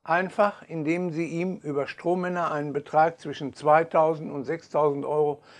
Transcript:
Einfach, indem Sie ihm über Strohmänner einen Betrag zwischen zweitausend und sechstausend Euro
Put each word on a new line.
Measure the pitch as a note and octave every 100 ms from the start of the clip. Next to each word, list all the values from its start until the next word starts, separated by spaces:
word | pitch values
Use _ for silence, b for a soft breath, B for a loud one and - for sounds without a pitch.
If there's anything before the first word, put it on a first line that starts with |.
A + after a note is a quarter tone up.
Einfach, | - E3 F#3 - G#3 - -
indem | D#3+ D3+ E3+ F3+
Sie | D#3 E3
ihm | E3 F3+ F3+
über | D3+ C#3+ C3+
Strohmänner | - E3+ F3+ F3+ F3 D#3+
einen | D3+ D3
Betrag | C#3 C#3+ D3+ D#3+ E3
zwischen | D#3 C3+ C#3
zweitausend | - D3 D3+ E3 E3+ D#3+ D#3 D#3
und | C#3+
sechstausend | B2 D#3+ - D3+ D3+ C#3+ C3+
Euro | D3+ D3+ C#3+ B B